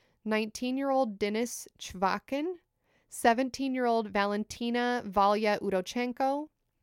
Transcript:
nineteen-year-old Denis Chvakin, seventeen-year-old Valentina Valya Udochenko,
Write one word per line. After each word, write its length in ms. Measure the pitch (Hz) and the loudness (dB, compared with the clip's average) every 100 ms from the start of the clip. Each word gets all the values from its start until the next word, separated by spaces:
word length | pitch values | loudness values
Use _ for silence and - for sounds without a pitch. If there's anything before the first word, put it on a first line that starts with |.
| _ _ 214 | _ _ -2
nineteen-year-old 920 | 214 220 - 254 262 277 269 254 196 | -2 -2 -4 -4 -2 0 2 0 0
Denis 480 | 208 214 240 - - - | -2 0 -2 -6 -14 -16
Chvakin, 760 | - 185 190 196 - 269 320 349 _ _ _ _ _ | -14 -2 0 0 -2 -4 -4 -6 _ _ _ _ _
seventeen-year-old 1000 | - 240 226 262 - 269 254 247 226 208 | 2 4 4 0 -2 -4 0 2 2 0
Valentina 960 | 196 202 208 214 - 233 240 240 247 202 | 0 0 0 -4 -6 -2 0 0 -2 -2
Valya 540 | 196 196 208 214 208 | 4 4 4 2 0
Udochenko, 840 | 202 190 185 247 247 240 262 285 302 _ _ _ | 0 -2 -2 -4 -4 0 0 0 -4 _ _ _